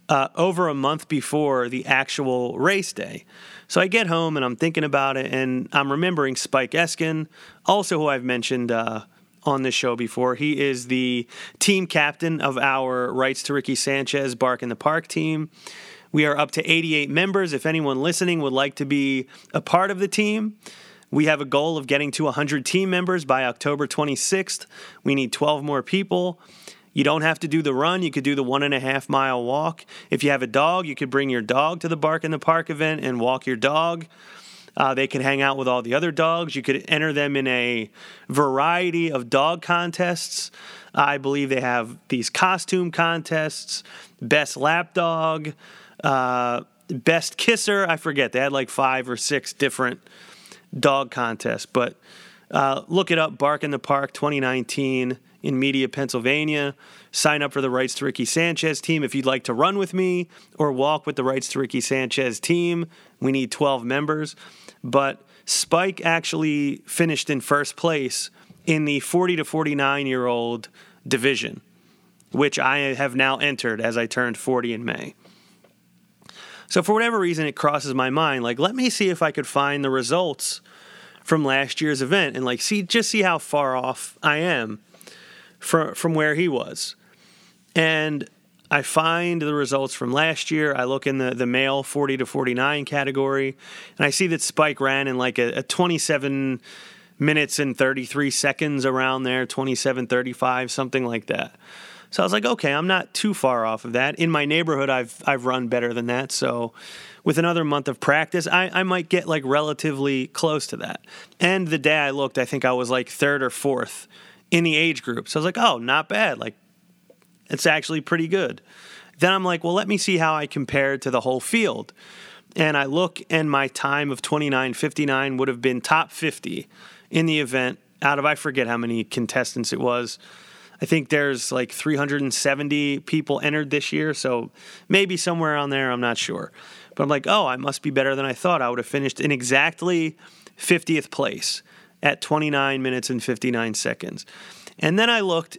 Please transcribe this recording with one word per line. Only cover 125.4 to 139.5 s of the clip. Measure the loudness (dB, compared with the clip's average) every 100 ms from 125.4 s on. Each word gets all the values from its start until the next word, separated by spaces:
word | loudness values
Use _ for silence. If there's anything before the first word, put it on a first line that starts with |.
| -2
have | 0
been | 0 0
top | 2 2 0
fifty | -4 -6 -6 -8 -10 -12 -18 -20 -20 -4
in | 0 2
the | 0
event | 0 -2 -2 -4 _ -2
out | 0 2
of, | 2
I | 0
forget | -2 -2 0
how | -2
many | -2 -4
contestants | -4 -4 -2 -2 -2 -4 -4
it | -2
was. | -2 -2 -4 -10 -18 -20 -20 -20 -20 -8
I | 0
think | 0 2
there's, | 2 2 -2 -2
like, | -4 -4
three | -4 -2 0
hundred | 0 0
and | -2
seventy | 0 0 0 0 0 0 -2
people | -2 -2 0 -2
entered | 0 -2 0
this | -2 -2
year, | -2 -2
so | -2 -2 -2 -4 -14 -20 -14 0
maybe | 2 2 0
somewhere | -2 0 0
around | 0 0
there, | 0 0
I'm | 0
not | 0 -2
sure. | -4 -6 -8 -14 -20 -20 -12 -2
But |
I'm | 0
like, | 0 2
"Oh, | 2 2
I | -2
must | -4 -4
be | -2
better | 0 2 0
than | -2
I |
thought." | 0 2 2
I | 2
would | -2
have | -2
finished | -2 -2 -2
in | 0
exactly | 0 2